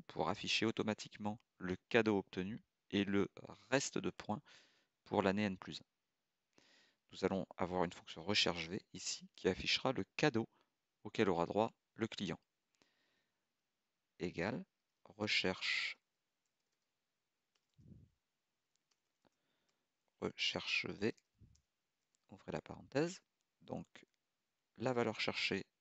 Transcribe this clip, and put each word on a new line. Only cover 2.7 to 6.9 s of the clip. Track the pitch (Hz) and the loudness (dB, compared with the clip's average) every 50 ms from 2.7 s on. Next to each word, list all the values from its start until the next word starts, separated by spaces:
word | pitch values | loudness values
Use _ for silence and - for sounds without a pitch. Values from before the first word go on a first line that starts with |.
| _ _ _ - | _ _ _ 0
et | - 101 101 | 2 2 2
le | 95 98 101 95 - - - - - 85 - - - | 4 4 2 2 2 -2 -14 -16 -16 -16 -14 -6 0
reste | 127 139 - - - | 0 0 0 0 -4
de | - 101 90 | -2 -2 -4
points | - - - - 107 - - - - - - _ _ _ _ _ _ _ _ | -6 -6 -6 -6 -6 -8 -8 -16 -20 -20 -20 _ _ _ _ _ _ _ _
pour | - 104 101 | 0 2 4
l'année | 98 98 95 104 107 | 4 4 4 4 0
N | 101 95 | 0 -2
plus | 95 - - 78 - | -4 -8 -12 -12 -12
un ? | - _ _ _ _ _ _ _ _ _ _ _ _ _ _ - _ _ - - _ _ | -14 _ _ _ _ _ _ _ _ _ _ _ _ _ _ -20 _ _ -20 -20 _ _